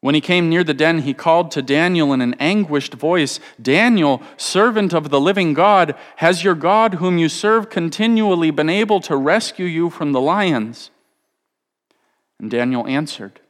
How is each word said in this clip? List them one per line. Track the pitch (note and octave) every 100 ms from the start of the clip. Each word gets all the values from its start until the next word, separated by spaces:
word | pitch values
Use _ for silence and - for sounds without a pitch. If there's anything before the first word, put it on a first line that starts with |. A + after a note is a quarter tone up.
When | C3+
he | D3+
came | C#3+ F3+ E3+
near | E3
the | E3
den, | C#3 D#3 E3
he | C#3+
called | C3 E3+ E3 F3
to | -
Daniel | C3 C#3+ F3 F3 D3
in | C3+
an | B2
anguished | B2 D3 G#3 F3+ D3 C3+
voice, | B2+ D3+ F3 C#3 - - -
"Daniel, | B2 D3+ A#3 A3 D3+ B2+ - -
servant | - F#3 A3+ A3 G3
of | E3+ D3+
the | C#3+
living | D3+ G3 E3+
God, | C#3+ G3 G3+ E3 - - -
has | E3 F3+
your | F#3
God, | E3 D#3+ G#3+ A3+ F#3
whom | F#3 F3
you | E3
serve | - G#3 A3+ G#3+
continually, | - E3+ D3+ A3+ A3+ G#3+ F3+ E3
been | D3 D#3
able | F#3+ A3 G3+
to | - D3
rescue | C#3 G3+ - -
you | F3+ D#3+ E3+
from | - D3
the | C3
lions?" | C#3 F#3+ F#3+ C3+ A2 A#2 - _ _ _ _ _ _ _ _ _ _ _ _ _ _ _
And | A2
Daniel | A#2+ B2 B2+ A#2+
answered, | C3+ D#3 - G2 _ _